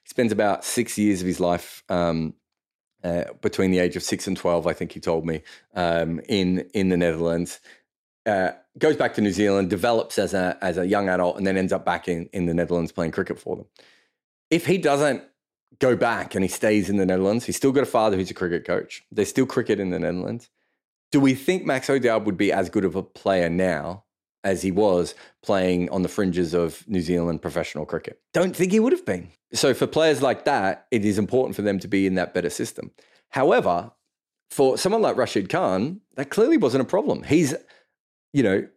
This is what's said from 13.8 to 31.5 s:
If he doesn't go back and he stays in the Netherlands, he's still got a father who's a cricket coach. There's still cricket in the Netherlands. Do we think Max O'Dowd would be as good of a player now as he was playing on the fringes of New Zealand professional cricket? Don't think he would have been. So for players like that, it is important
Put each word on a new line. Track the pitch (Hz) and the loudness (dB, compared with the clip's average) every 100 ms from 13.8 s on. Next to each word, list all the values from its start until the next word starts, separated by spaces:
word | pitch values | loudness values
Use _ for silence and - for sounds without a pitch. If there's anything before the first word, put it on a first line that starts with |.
| _ _ _ _ _ _ _ | _ _ _ _ _ _ _
If | 165 170 | -2 2
he | 185 | 0
doesn't | 160 139 147 120 - _ _ _ _ - | 2 2 2 0 -6 _ _ _ _ 0
go | 131 110 | 2 4
back | 117 107 87 | 2 0 -2
and | 101 | -2
he | 92 | -2
stays | - 110 107 95 | 0 2 2 2
in | 101 | 2
the | 95 | 2
Netherlands, | 92 95 113 - | 2 2 0 -2
he's | - | 0
still | 135 | 2
got | 135 | 2
a | 127 | 2
father | 120 110 95 | 2 2 2
who's | 92 | -2
a | |
cricket | - 90 85 | -4 -4 -4
coach. | - 87 - - - | -2 -4 -4 -12 -8
There's | - 101 | -2 -2
still | - 131 | 0 0
cricket | - 117 101 | 0 0 0
in | 95 | -2
the | 87 | -2
Netherlands. | 82 90 95 117 - _ _ _ _ _ _ | -2 -4 -6 -8 -12 _ _ _ _ _ _
Do | 139 | 4
we | 139 | 4
think | 131 - 185 | 4 0 0
Max | 170 131 - | 0 -2 0
O'Dowd | 139 117 110 104 | 2 2 2 0
would | 90 | 0
be | 101 | 2
as | 87 90 | 2 0
good | 110 | 0
of | 95 90 | 0 -2
a | |
player | 90 - 101 95 85 | -8 -6 0 2 2
now | 85 92 78 76 98 - _ _ _ | 2 0 -2 -6 -12 -16 _ _ _
as | 101 92 | -4 -2
he | 95 | 0
was | 90 104 90 82 - - _ | 2 4 4 0 -6 -20 _
playing | - 98 92 90 87 | -2 0 2 0 0
on | 95 | -2
the | 90 | -2
fringes | - 95 87 85 | -2 -2 0 0
of | 87 85 - - | 0 -2 -4 -6
New | 98 | -4
Zealand | 82 87 85 80 | 0 0 0 -4
professional | 82 78 78 73 76 | -4 -6 -6 -6 -8
cricket? | 82 - - _ | -8 -8 -16 _
Don't | - 185 | -2 0
think | 165 180 | 0 2
he | 214 | 4
would | 233 | 4
have | 349 - | 2 -2
been. | 92 87 _ _ | -6 -8 _ _
So | 120 143 | 0 2
for | 117 135 | 2 0
players | 151 160 139 | 2 2 4
like | 131 110 | 2 0
that, | - 135 95 - _ | 0 0 0 -2 _
it | 120 | 0
is | 104 101 | 2 0
important | 98 127 127 | 0 0 0